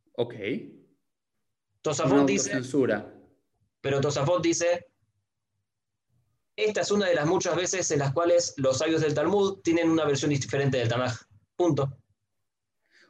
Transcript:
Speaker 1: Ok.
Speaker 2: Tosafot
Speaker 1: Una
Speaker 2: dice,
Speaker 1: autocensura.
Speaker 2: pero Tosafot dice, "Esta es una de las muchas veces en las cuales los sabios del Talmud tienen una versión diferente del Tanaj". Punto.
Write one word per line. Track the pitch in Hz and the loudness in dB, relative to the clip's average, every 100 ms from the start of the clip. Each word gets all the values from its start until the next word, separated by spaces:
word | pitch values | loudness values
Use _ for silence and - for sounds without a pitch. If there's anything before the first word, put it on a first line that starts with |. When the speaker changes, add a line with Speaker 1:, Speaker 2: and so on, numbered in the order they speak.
| _ - | _ -6
Speaker 1:
Ok. | 117 110 101 175 - - _ _ _ _ _ _ _ _ _ _ | -6 -6 -6 -6 -10 -18 _ _ _ _ _ _ _ _ _ _
Speaker 2:
Tosafot | 156 147 156 | -6 -2 2
Speaker 1:
Una | 139 139 | 4 4
Speaker 2:
dice, | 135 135 | 2 -2
Speaker 1:
autocensura. | 135 123 147 120 104 - - - _ _ _ _ _ | -6 -4 0 0 -2 -4 -18 -20 _ _ _ _ _
Speaker 2:
pero | 139 139 | -4 -2
Tosafot | 147 147 139 180 | -2 -2 0 0
dice, | 165 160 170 175 - _ _ _ _ _ _ _ _ _ _ _ _ _ _ _ _ - | 0 0 0 -2 -6 _ _ _ _ _ _ _ _ _ _ _ _ _ _ _ _ -4
"Esta | 214 202 | -2 -2
es | 170 | -2
una | 208 190 | 0 2
de | 160 | 2
las | 151 | 2
muchas | 180 185 156 | 0 0 -2
veces | 180 185 165 | -2 -4 -2
en | 151 | -2
las | 139 | 0
cuales | 170 175 175 170 - | 0 2 2 2 -2
los | 131 131 | 0 0
sabios | 160 160 | 0 0
del | 156 | 0
Talmud | 143 165 202 196 190 | 0 0 2 0 0
tienen | 170 165 165 | 0 2 4
una | 160 151 | 2 2
versión | 139 151 | 0 0
diferente | 139 - 143 139 127 | -2 -2 -2 0 0
del | 117 | 0
Tanaj". | 120 127 117 - _ _ - | 0 -2 -4 -12 _ _ -2
Punto. | 175 143 139 - _ _ _ _ _ _ _ _ _ _ | 0 2 -2 -6 _ _ _ _ _ _ _ _ _ _